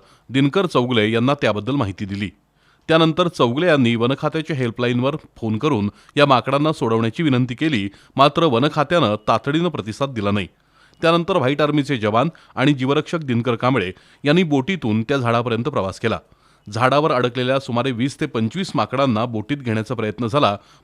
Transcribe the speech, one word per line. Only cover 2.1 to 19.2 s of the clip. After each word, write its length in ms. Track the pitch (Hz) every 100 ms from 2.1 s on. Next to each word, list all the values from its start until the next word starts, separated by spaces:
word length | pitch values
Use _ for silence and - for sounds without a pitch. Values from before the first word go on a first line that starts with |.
| 98 101 - _ _ _ _ -
त्यानंतर 400 | 165 165 156 175
चौगुले 380 | - 127 127 180
यांनी 280 | 147 120 117
वनखात्याच्या 600 | 120 135 151 160 151 147
हेल्पलाईनवर 600 | 123 107 120 123 131 151 - -
फोन 220 | 113 110
करून 300 | 151 123 101 - _ 147
या 100 | 143
माकडांना 460 | 127 120 139 151
सोडवण्याची 500 | 156 120 113 113 -
विनंती 320 | 160 127 123
केली, 340 | 120 156 120 98 - _ -
मात्र 280 | 147 156
वनखात्यानं 720 | 165 113 143 151 147 175 120 104 -
तातडीनं 400 | 117 - 156 175
प्रतिसाद 420 | 147 104 107 139
दिला 200 | 117 101
नाही. 160 | 101 92 _ _ _ _ _
त्यानंतर 360 | 165 170 170 185
व्हाईट 240 | 127 147
आर्मीचे 340 | 151 147 135 135
जवान 320 | 107 110 160 - -
आणि 180 | 107 135
जीवरक्षक 440 | 139 131 147 151 170
दिनकर 360 | 139 117 120
कांबळे 380 | 117 123 131 90 - _ _
यांनी 180 | 139 165
बोटीतून 600 | 180 139 127 185 120 107
त्या 140 | 113 139
झाडापर्यंत 480 | 120 117 120 113
प्रवास 360 | 123 123 95 -
केला. 180 | 117 98 - _ _ _ -
झाडावर 460 | 104 127 139 160
अडकलेल्या 460 | 127 123 113 123 135
सुमारे 320 | - 120 131
वीस 280 | 117 135 -
ते 60 | -
पंचवीस 460 | 117 113 175 190
माकडांना 500 | 143 107 131 139 107